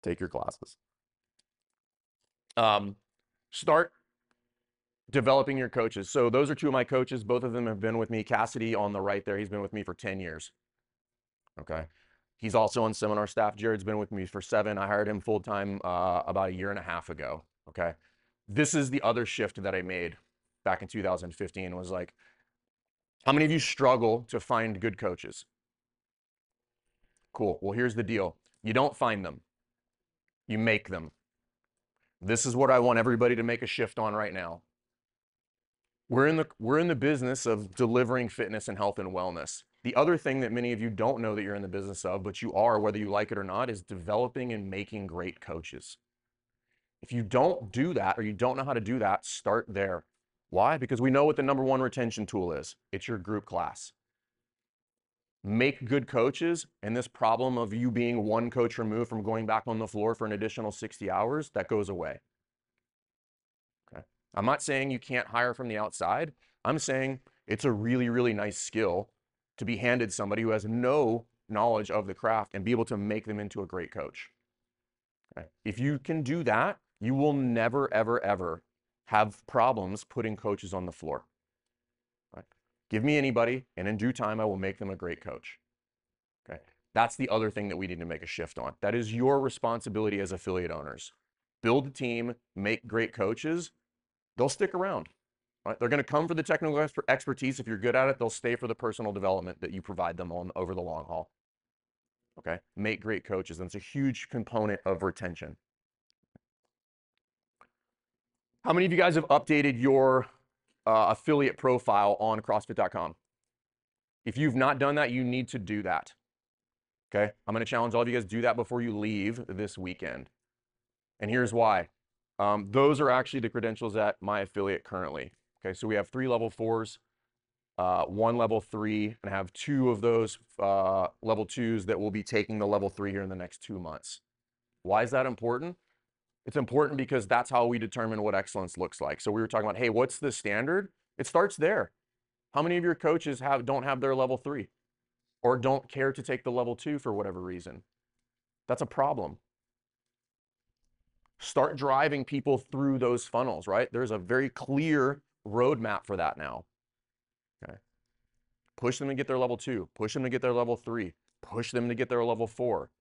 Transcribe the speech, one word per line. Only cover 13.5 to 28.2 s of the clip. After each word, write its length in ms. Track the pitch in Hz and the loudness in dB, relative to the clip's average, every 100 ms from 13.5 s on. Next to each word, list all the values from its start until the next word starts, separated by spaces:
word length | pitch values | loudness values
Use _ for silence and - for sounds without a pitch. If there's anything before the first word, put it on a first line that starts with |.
| 101 | 0
Jared's 280 | 113 107 | -2 -2
been 120 | 98 107 | -2 -4
with 160 | 101 | -4
me 140 | 101 92 | -6 -6
for 160 | 101 | -8
seven. 340 | - 107 107 101 | -2 0 0 -2
I 100 | 98 | 0
hired 220 | 104 107 | 2 2
him 120 | 104 | -2
full-time, 600 | 104 107 90 101 101 98 | 0 -2 0 -4 -2 -4
uh, 420 | 90 90 90 87 - | -2 0 2 2 0
about 240 | 92 95 | 0 0
a 20 | |
year 160 | 90 98 | -2 -4
and 100 | 101 | -6
a 40 | |
half 260 | 87 85 - | -6 -6 -6
ago. 360 | 78 67 78 _ _ - | -10 -8 -10 _ _ -16
Okay? 260 | 78 85 78 _ _ _ _ - | -4 -4 -4 _ _ _ _ -6
This 280 | 104 147 | 0 2
is 160 | 156 135 | 2 0
the 100 | 135 | 0
other 240 | 110 120 | 2 0
shift 380 | 113 - 104 - | -2 -2 -4 -2
that 120 | 95 | -4
I 60 | 92 | -2
made 380 | 90 90 87 85 _ _ _ _ | -4 -4 -6 -8 _ _ _ _
back 200 | 98 92 | -2 -2
in 60 | 95 | -4
two 140 | 113 | -4
thousand 320 | 92 90 87 | -2 -2 -4
fifteen, 400 | 82 95 98 92 | -8 -8 -8 -8
was 160 | 90 90 | -8 -6
like, 240 | 92 90 _ _ _ _ _ _ _ _ _ _ _ | -8 -8 _ _ _ _ _ _ _ _ _ _ _
how 80 | - | 2
many 140 | 143 156 | 6 6
of 40 | |
you 80 | 160 | 4
struggle 680 | - - 135 127 113 117 117 | 0 4 6 6 4 2 -2
to 120 | 117 | -8
find 380 | - 120 113 98 | 0 0 0 -2
good 200 | 110 95 | -4 -2
coaches? 480 | 104 90 - - - _ _ _ _ _ _ _ _ _ _ _ _ _ _ _ _ _ _ | -4 -4 -10 -16 -20 _ _ _ _ _ _ _ _ _ _ _ _ _ _ _ _ _ _
Cool. 260 | - 104 85 | -2 -2 0
Well, 100 | 98 | -4
here's 220 | 107 123 | 0 0
the 80 | 110 | 0
deal. 340 | 104 110 | -2 -2